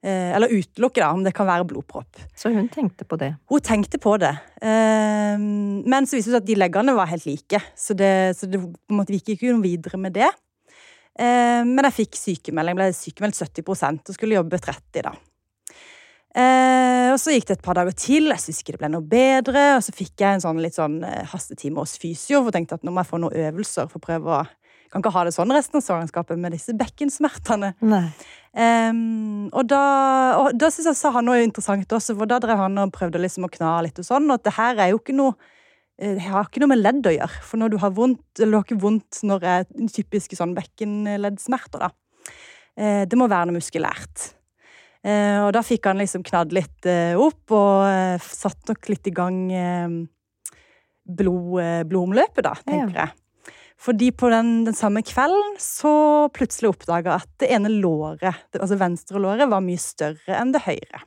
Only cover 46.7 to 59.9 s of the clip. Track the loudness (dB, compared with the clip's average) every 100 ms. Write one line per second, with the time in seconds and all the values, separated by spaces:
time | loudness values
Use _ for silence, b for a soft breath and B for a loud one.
46.7 | -6 -2 0 2 4 2 0 _ 4 6
47.7 | 4 4 2 0 -2 -6 -8 -8 -8 -8
48.7 | -8 -4 -4 -4 -2 -2 -2 -4 -2 -2
49.7 | -4 -4 -6 -8 _ _ _ -20 b b
50.7 | b b b -14 -2 0 0 -2 -2 -2
51.7 | -2 -2 -2 2 2 2 2 0 -2 -2
52.7 | -2 -2 -2 -6 -6 _ _ B B B
53.7 | _ -2 2 2 2 2 4 4 2 0
54.7 | 0 0 0 -2 0 2 2 0 -6 -10
55.7 | -2 2 4 6 4 2 0 -4 0 -2
56.7 | -2 -2 -2 0 -2 -4 _ 0 2 2
57.7 | 2 2 0 -4 -4 -4 -4 _ -6 -2
58.7 | 0 0 -2 -6 -4 -2 2 2 2 0
59.7 | -4 -8